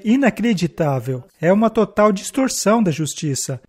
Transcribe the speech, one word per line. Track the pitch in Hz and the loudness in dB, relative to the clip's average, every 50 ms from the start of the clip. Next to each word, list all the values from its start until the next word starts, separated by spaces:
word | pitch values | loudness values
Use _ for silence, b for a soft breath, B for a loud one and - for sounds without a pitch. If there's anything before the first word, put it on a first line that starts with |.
| - | 0
inacreditável. | 208 233 277 277 240 - - 202 240 226 165 175 156 - - 165 147 135 131 113 131 131 127 - _ _ - | 0 2 2 2 2 0 0 0 0 0 0 -2 -4 -2 -2 -2 0 -2 -2 -2 -4 -6 -8 -10 _ _ -2
É | 156 170 | 0 2
uma | 196 208 226 220 | 2 4 2 2
total | 220 233 208 208 - - 208 214 202 | 2 0 -2 0 2 2 2 2 2
distorção | 196 - - - 277 262 247 - - - 196 214 233 | 0 -4 -6 -4 -2 -2 -2 -2 -2 0 2 2 2
da | 220 180 | 2 0
justiça. | 143 151 156 143 - - 170 147 135 - - - 135 123 _ | 0 -2 -4 -6 -6 -6 -6 -4 -4 -4 -6 -8 -8 -10 _